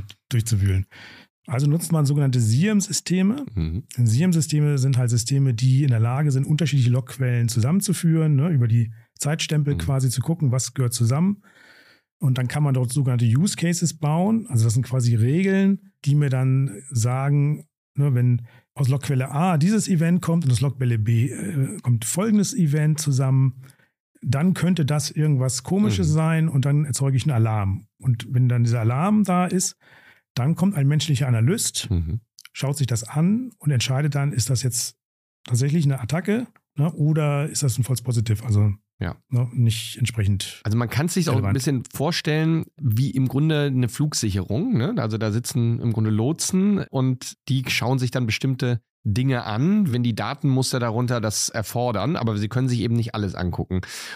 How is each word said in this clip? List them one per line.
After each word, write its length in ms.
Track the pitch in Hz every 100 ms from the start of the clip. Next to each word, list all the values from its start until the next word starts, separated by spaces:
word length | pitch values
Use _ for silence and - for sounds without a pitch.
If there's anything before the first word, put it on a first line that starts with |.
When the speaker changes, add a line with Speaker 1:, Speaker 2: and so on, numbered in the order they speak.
| - - -
Speaker 1:
durchzuwühlen. 580 | 120 107 101 98 95 - - - - - _ -
Also 200 | 120 147
nutzt 260 | 165 170
man 140 | 160 143
sogenannte 340 | 147 135 123
siem-Systeme. 1040 | 107 120 208 208 - 156 - 180 190 285 269
Speaker 2:
Mhm. 280 | 92 80 85 - -
Speaker 1:
siem-Systeme 840 | 117 117 185 165 - 151 147 143
sind 180 | 135 127
halt 140 | 123
Systeme, 420 | 120 - 139 135
die 300 | 113 131 131
in 80 | 143
der 100 | 113
Lage 300 | 117 131 151
sind, 160 | 131 135
unterschiedliche 440 | 151 160 143 123
Logquellen 580 | 127 120 - 127 120 117
zusammenzuführen, 880 | 113 123 196 202 165 165 160 156 135
ne? 120 | 175
Über 180 | 143 120
die 240 | 117 113 - _ -
Zeitstempel 560 | 143 160 - 151 143
Speaker 2:
Mhm. 40 | 85
Speaker 1:
quasi 300 | 82 135 131
zu 120 | 127
gucken, 300 | 156 170 135
was 200 | 127 -
gehört 220 | - 123
zusammen. 480 | 123 117 143 190 202 _ - - - _ _ _ _
Und 200 | 135 127
dann 100 | 123
kann 140 | 147
man 100 | 147
dort 200 | 127 123
sogenannte 340 | 147 131 120 117
Use 300 | 127 202 -
Cases 360 | 170 170 175
bauen. 520 | - 147 165 190 226 -
Also 160 | 120
das 80 | 117
sind 100 | 117 113
quasi 280 | 131 120 117
Regeln, 760 | 120 165 196 190 196 196 - _ 139
die 80 |
mir 160 | 147 143
dann 400 | 131 131 135 135 - -
sagen, 760 | 120 120 127 139 147 143 151 - _ _ -
ne, 180 | 143
wenn 320 | 123 123 120 120 - _
aus 140 | - 127
Logquelle 420 | 139 - 131 127
A 280 | 139 185 156
dieses 300 | 175 220 175
Event 340 | 165 165 180
kommt 220 | - 170
und 80 | 139
aus 80 | 117
Logquelle 380 | 139 120 123 117
B, 300 | 107 117 135
äh, 480 | - 196 147 131 -
kommt 220 | 123 117
folgendes 500 | 117 175 220 208 185
Event 460 | - 156 151 151 151
zusammen, 640 | 147 131 131 131 131 - - _ _ _ _ _
dann 320 | - 143 180
könnte 320 | - 170 170 139
das 240 | 147 -
irgendwas 520 | 156 151 135 131 -
Komisches 440 | - 190 208 - 156
Speaker 2:
Mhm. 40 |
Speaker 1:
sein 360 | 156 160 160 160
und 160 | 135
dann 220 | 139 147 147
erzeuge 300 | 120 139 131
ich 60 |
einen 80 | 151 117
Alarm. 500 | 113 107 95 98 - _
Und 280 | 131 110 -
wenn 180 | 127 123
dann 160 | 123
dieser 160 | 117 117
Alarm 440 | 113 127 190 214
da 200 | 185 180
ist, 320 | 180 180 - - _ - - _ _
dann 200 | - 139 165
kommt 180 | 196 196
ein 120 | 139
menschlicher 400 | 151 - 123 135
Analyst, 600 | 113 120 226 - - 107
Speaker 2:
Mhm. 300 | 87 80 113 - - -
Speaker 1:
schaut 240 | - 139 139
sich 80 | 127
das 180 | 113
an 480 | 113 147 175 226 262 -
und 120 | 151
entscheidet 440 | 127 - 135 151
dann, 180 | 143 143
ist 160 | 127 -
das 120 | 123
jetzt 340 | 127 - - - _ _ _ _ -
tatsächlich 380 | 120 143 170
eine 160 | 143 131
Attacke, 460 | 120 160 - 208 233 _ _ -
ne, 140 | 147
oder 540 | - 147 156 147 143 151
ist 140 | -
das 140 | 143 110
ein 60 |
False 180 | 123 123
Positive, 400 | 131 117 107 104
also, 280 | 120 101 107 98 _ -
Speaker 2:
Ja. 180 | 82 - _
Speaker 1:
ne, 200 | 120 123
nicht 440 | 127 117 110 - -
entsprechend 600 | 117 110 98 95 - -
Speaker 2:
Also 120 | 104 113
man 100 | 117
kann 200 | 131 170
sich 200 | 190 151
auch 40 |
ein 20 | 110
Speaker 1:
relevant. 180 | 98
Speaker 2:
bisschen 280 | 131 151 127 -
vorstellen, 720 | - 151 - 160 151 160 165 - -
wie 300 | 131 110 139
im 180 | - 127
Grunde 360 | 131 160 151 143
eine 220 | 127 120
Flugsicherung, 880 | - 147 - 104 95 87 110 254 160
ne? 180 | 147 233
Also 220 | 110 107
da 120 | 110
sitzen 480 | 110 - 123 117 117
im 120 | 117
Grunde 180 | 110 110
Lotsen 680 | 107 120 170 - 185 202 196 -
und 440 | 135 131 127 - - -
die 160 | 131 127
schauen 300 | - 113 131
sich 120 | 127
dann 140 | 131 113
bestimmte 540 | - 135 127 123 113 - _ 107
Dinge 380 | 101 135 120
an, 480 | 107 107 165 214 175
wenn 100 | 120
die 120 | 120
Datenmuster 640 | 107 107 143 143 131 127 131
darunter 400 | 120 110 123 120
das 300 | 107 - -
erfordern, 640 | 113 101 120 123 104 117 170
aber 220 | 113 101
sie 100 | 107
können 200 | 127 131
sich 120 | 120
eben 140 | 120
nicht 200 | 117 113
alles 200 | 110 101
angucken. 480 | - 87 - - 92 - - -